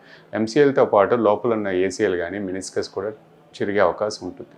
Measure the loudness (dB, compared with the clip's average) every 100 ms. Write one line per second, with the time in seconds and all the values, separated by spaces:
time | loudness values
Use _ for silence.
0 | -20 -20 -10 -6 -2 4 4 4 4 4
1 | 4 4 2 2 0 -2 -2 0 -2 0
2 | -2 -2 -6 -8 -8 -8 -8 -8 -6 -8
3 | -8 -10 _ _ _ -8 -4 2 2 2
4 | -6 -6 -12 -12 -20